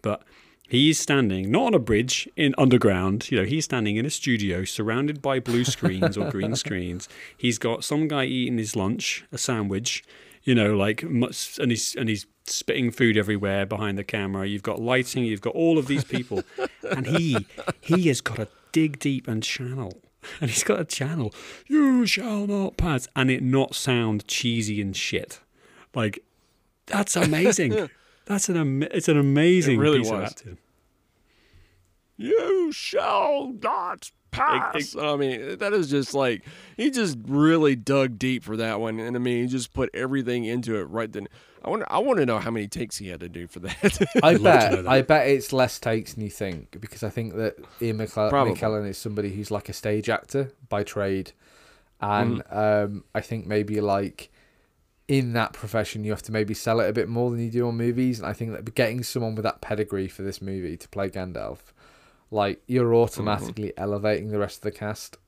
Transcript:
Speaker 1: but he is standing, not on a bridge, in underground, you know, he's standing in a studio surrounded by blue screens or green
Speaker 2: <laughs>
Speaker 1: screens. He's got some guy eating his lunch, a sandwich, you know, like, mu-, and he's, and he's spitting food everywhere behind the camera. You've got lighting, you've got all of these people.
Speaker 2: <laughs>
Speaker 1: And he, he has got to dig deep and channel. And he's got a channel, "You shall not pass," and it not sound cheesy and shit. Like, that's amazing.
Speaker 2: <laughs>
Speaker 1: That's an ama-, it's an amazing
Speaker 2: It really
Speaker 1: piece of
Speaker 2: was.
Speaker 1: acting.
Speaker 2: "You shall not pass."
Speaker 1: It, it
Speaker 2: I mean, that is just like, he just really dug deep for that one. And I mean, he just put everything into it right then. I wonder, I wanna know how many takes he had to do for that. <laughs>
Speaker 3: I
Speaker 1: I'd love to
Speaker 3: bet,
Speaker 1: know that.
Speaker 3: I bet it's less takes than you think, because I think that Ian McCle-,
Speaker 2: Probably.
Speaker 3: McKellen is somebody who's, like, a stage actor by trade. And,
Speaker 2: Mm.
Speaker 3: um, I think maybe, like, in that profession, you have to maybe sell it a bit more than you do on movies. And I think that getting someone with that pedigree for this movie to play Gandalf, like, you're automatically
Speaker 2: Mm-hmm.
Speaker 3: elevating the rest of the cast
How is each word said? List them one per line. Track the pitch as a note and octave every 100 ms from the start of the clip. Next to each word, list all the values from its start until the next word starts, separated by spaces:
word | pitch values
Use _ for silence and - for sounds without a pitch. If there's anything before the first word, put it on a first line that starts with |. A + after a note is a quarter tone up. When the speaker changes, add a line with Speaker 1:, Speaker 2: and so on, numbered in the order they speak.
Speaker 1:
but | G#2+ - _ - _ _ _
he | B2 D3+
is | D#3
standing, | - C#3 A2+ F#2+ F#2+
not | D#3 B3+
on | F#3+
a |
bridge, | A2 G#2+ C3 - - -
in | D3 -
underground, | C3+ B2 G#2+ F#2 F#2+ G#2 -
you | A#2
know, | G2
he's | D#3 -
standing | B2+ G#2 G#2
in | C3+
a |
studio | - C#3+ A#2 G2+ F2+
surrounded | F#2+ - G#2+ A#2 D3 D3+
by | C#3 C3
blue | B2 A#2+
screens | B2 - E3+ F#2+ - G#2
or | D3
green | G#2+ G#2 -
Speaker 2:
<laughs> |
Speaker 1:
screens. | - F#2+ F2 F2+ - - - _
He's | B2 A2
got | A#2+ A2+
some | - D3+ D#3
guy | C#3+ C3
eating | B2+ B2 A#2+
his | G#2+ A2
lunch, | G2 - - - -
a | B2
sandwich, | - A#2 G2+ G2 A#2+ - - - - -
you | - A#2+
know, | G#2 G#2
like, | G2+ A2
mu-, | E3 B2 A#2+ - - -
and | B2
he's, | A2 - -
and | A2+
he's | G#2 - _ -
spitting | - - - B2
food | - A#2+ G#2+
everywhere | G2+ G#2 G2+ G2 G2
behind | G#2 G#2 G2
the |
camera. | G2 A2 G2 G2 G2
You've | G2+
got | A2+ G2+
lighting, | A#2 B2+ B2+ C3 A#2
you've | G#2
got | A#2+
all | D#3+ E3 D#3+
of | C3
these | C#3
people. | - C3 B2 - -
Speaker 2:
<laughs> | - C4 - -
Speaker 1:
And | D3 A#2+
he, | F3 E3 A2+ G2+ - - -
he | - F3 E3+
has | B2
got | - A2
to | G#2+ _ _
dig | D#3+ D#3 C#3
deep | C#3+ C3 B2
and | A2
channel. | - - B2 C3 G2+ - _ _ - -
And | C#3
he's | G#2+
got | - G3+
a | D#3+
channel, | - C#3 E3 A2 - - - -
"You | D4+ C#4 B3+ A3+
shall | - A#3 G#3 G3+
not | G3+ F#3+ -
pass," | E3 C3+ - C#3
and | C3
it | B2+
not | B2+ C3+ C3
sound | - C3+ B2 A2+ G#2 -
cheesy | - B2 A#2 G#2+ G#2
and | G2 F#2+
shit. | - G2+ - - _ _ _ - - -
Like, | G#2+ - _ _ _ _ _ _ -
that's | G3+ G3+ F3
amazing. | E3+ D#3 F#3+ G3+ C#3+ G#3+ D#3+ _
Speaker 2:
<laughs> | _ _ -
Speaker 1:
That's | G3+ -
an | E3+
ama-, | D3 C3+ D#3
it's | E3+ D#3+
an | D3
amazing | C#3 C#3+ E3 F#3 D3 A#2
Speaker 2:
It |
really | D3+ C#3
Speaker 1:
piece | A2
of | G#2+
Speaker 2:
was. | G#2+
Speaker 1:
acting. | - G2+ F2 _ _ _ _ _ _ _ _ _ - _ _ _ _ _ -
Speaker 2:
"You | A3+ A4 - F#4+ E4
shall | - - G4 - - D4 C#4+ C#4 A3+
not | G#3+ D#4 F3 - - _ _
pass." | - C#4+ C4+ - D#3 C#3+
Speaker 1:
It, | -
it |
Speaker 2:
I | D3+ C#3+
mean, | C3+ A#2+ C3 -
that | G3+
is | G#3 D3+
just | C#3+ C3
like, | C#3 C3 A2 - - - -
he | C4+
just | C4 G3 B2 G#2+
really | C#3+ D#3 E3 D3+ B2+
dug | G#2+ C#3 C3 G#2+
deep | C3 B2+
for | - A2
that | A2+ G#2+
one. | A2+ A2
And | A#2 B2
I |
mean, | B2 A#2+
he | B2
just | B2+ A#2+
put | C3 B2+
everything | - B2+ C3+ A#2+ B2 A2+
into | B2 A#2 A2
it |
right | D2+ G#2+ A2+
then. | A2 G2 - - _
I | -
wonder, | D#4 -
I | D#3
wanna | C4+ A3 B2+
know | A2
how | A#2
many | A#2 G#2
takes | - A2+ -
he | G2
had | E2
to | F2
do | E2+ E2+
for | F2
that. | F2+ - G3+ - G3+ D#5+
<laughs> |
Speaker 3:
I | D3+
Speaker 1:
I'd | E3+
love | F#3 C#3+
to | G#2+
Speaker 3:
bet, |
Speaker 1:
know | F#2
that. | F2+
Speaker 3:
I | C3+
bet | C3 D3+ C3
it's | C#3 A#2
less | C3+ B2+ -
takes | A#2+ A2 -
than | -
you | G#2
think, | - G2 E2 - F#2
because | G#2 -
I | A2
think | - A2+ F#2
that | A2 - - -
Ian | A#2 A2
McCle-, | G#2+ - G#2+
Speaker 2:
Probably. | C#3 A#2
Speaker 3:
McKellen | F2+ A2+ G#2+ G#2
is | F#2+
somebody | A2+ G#2 G2+
who's, | G2 G2+
like, | G#2 -
a |
stage | - G#2+ G#2+ G#2
actor | A2 - C#3 C3 _ -
by | G#2
trade. | G2+ G#2 G2 F#2+ F#2 _ _ _ - _ _ _
And, | G#2 G#2 A2+ A#2 -
Speaker 2:
Mm. | G#2 G#2+ G#2 G#2
Speaker 3:
um, | G#2 - G#2+
I |
think | - A2+ F2
maybe, | G#2 G#2 G#2+
like, | G#2 G2 G2 - - _ _ _ _ _ _ _ -
in | C3+ B2
that | A#2 A2
profession, | - G#2+ A2+ G#2 A2
you | G#2+
have | G#2
to | -
maybe | A2 G#2
sell | G#2 - A2+
it | G2
a |
bit | A2+ F#2+
more | A#2 B2
than | A#2+
you | A#2
do | A#2 A#2+
on | A#2
movies. | A#2+ A#2+ B2+ A2+
And | E2
I |
think | G#2+ A2+
that | G#2+ G#2+ -
getting | A#2 B2
someone | A2+ B2+ A2+
with | A2
that | G#2+ -
pedigree | - G#2+ G#2 G2+ F#2+
for | -
this | G2 -
movie | F#2+ F#2+ F2 E2+
to | -
play | G#2 G2
Gandalf, | F#2+ F#2 E2+ G#1 - _ _ - _ _ _ _
like, | G#2+ G2+ - -
you're | B2 A#2+
automatically | A#2 A#2 - G#2 G2+ G#2+ - G#2
Speaker 2:
Mm-hmm. | -
Speaker 3:
elevating | G2+ G2+ G#2+ G2+ G#2+
the | G#2
rest | G2+ -
of | G#2+
the |
cast | - G#2+ G#2+ - -